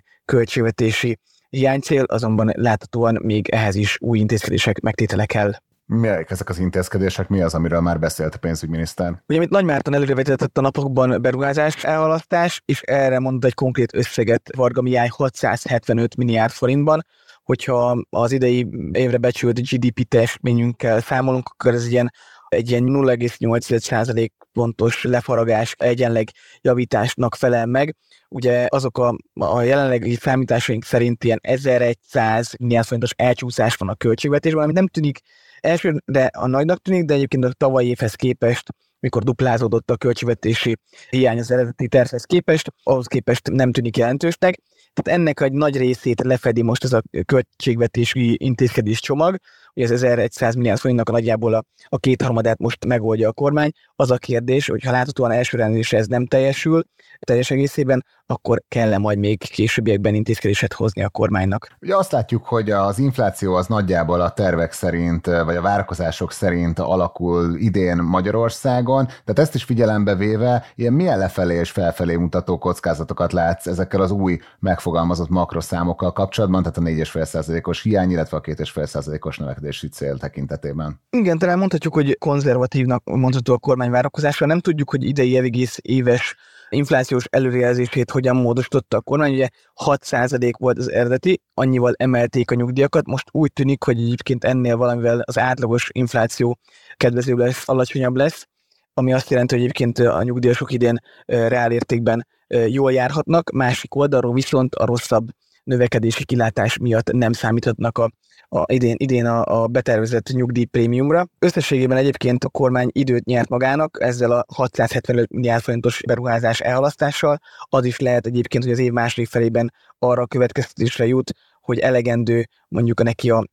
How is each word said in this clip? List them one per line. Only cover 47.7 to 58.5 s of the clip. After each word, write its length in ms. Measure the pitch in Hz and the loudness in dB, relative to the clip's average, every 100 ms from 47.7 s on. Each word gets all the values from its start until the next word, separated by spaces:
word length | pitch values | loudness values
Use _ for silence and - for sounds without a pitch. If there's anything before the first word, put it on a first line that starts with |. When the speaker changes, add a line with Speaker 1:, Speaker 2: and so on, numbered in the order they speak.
| 117 117 120 117 131 117 - | 0 0 0 -2 0 0 0
Speaker 1:
intézkedés 640 | 131 120 123 - 107 110 | 0 0 0 2 -2 -2
csomag, 360 | - 143 170 190 - _ _ | -2 0 0 0 -8 _ _
hogy 100 | - | -4
az 80 | 120 | 0
ezeregyszáz 640 | 120 127 117 117 - 120 | 2 2 2 0 -2 -2
milliárd 240 | 123 120 104 | 0 0 0
forintnak 300 | 131 120 113 | 2 0 0
a 40 | |
nagyjából 420 | 117 113 110 113 | 0 0 0 2
a, 100 | 110 - _ | 0 -2 _
a 140 | - 139 | -6 -2
kétharmadát 600 | 135 123 131 113 113 110 | 0 2 2 0 0 0
most 260 | 120 - | -2 -4
megoldja 440 | - 120 110 110 110 | -2 0 0 0 0
a 40 | |
kormány. 380 | - 143 151 151 - _ - | 0 0 2 0 -4 _ -2
Az 140 | 127 | 0
a 60 | 123 | 0
kérdés, 520 | - 117 123 135 - | 0 -2 0 0 0
hogy 160 | 110 | -4
ha 60 | 127 | 0
láthatóan 400 | 127 127 135 120 | 0 0 0 0
első 260 | 117 120 120 | 0 0 0
rendezésre 420 | 110 113 113 107 | 0 0 0 0
ez 80 | 107 | 0
nem 200 | 123 123 | -2 0
teljesül 560 | 131 135 139 160 165 - _ _ - | 2 2 0 0 0 0 _ _ -10
teljes 320 | - 123 123 | 0 0 2
egészében, 540 | 139 139 - 131 104 - _ - | 0 0 0 0 0 -2 _ -8
akkor 360 | 123 - | -4 -2